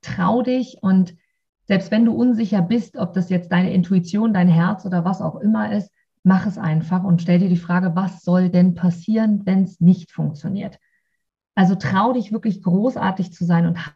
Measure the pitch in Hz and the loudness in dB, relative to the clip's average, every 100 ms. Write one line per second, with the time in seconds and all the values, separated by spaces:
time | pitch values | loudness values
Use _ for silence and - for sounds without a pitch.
0 | - - 180 233 254 254 247 - 185 190 | -10 -4 0 0 0 -2 -4 -6 0 2
1 | 180 - _ _ _ _ _ 196 190 214 | 2 -4 _ _ _ _ _ -2 0 0
2 | 233 220 247 226 214 202 170 233 - 262 | 2 2 0 0 0 0 0 -2 -4 -8
3 | 185 185 175 180 175 180 185 190 170 190 | -6 -4 -2 -4 0 0 2 0 2 0
4 | 175 208 226 202 180 165 175 208 196 180 | 0 -2 0 2 4 4 2 -2 -4 -2
5 | 170 190 160 - 208 220 214 208 - _ | -2 -4 -6 -2 0 0 -2 -4 -6 _
6 | _ _ 185 185 208 185 165 160 160 180 | _ _ 0 2 0 -4 -2 -2 0 -2
7 | 190 170 - 175 190 175 - 180 185 165 | 0 0 2 2 2 0 0 -2 0 -2
8 | 190 - - 180 185 180 180 175 180 170 | -4 -6 0 2 2 4 2 2 -2 -2
9 | - 220 220 208 - 190 185 - 175 180 | -2 0 2 0 0 0 0 2 4 4
10 | - - 151 - - 196 233 - _ _ | -2 -8 -8 -6 -8 -8 -10 -16 _ _
11 | _ _ _ _ _ - 185 190 - 190 | _ _ _ _ _ 0 2 2 -2 0
12 | 220 247 - 214 226 180 - 180 240 254 | 0 -2 -4 -4 -4 -4 0 0 0 -2
13 | 190 185 180 - 170 170 170 175 - | -4 -4 -8 -6 0 2 2 -2 -8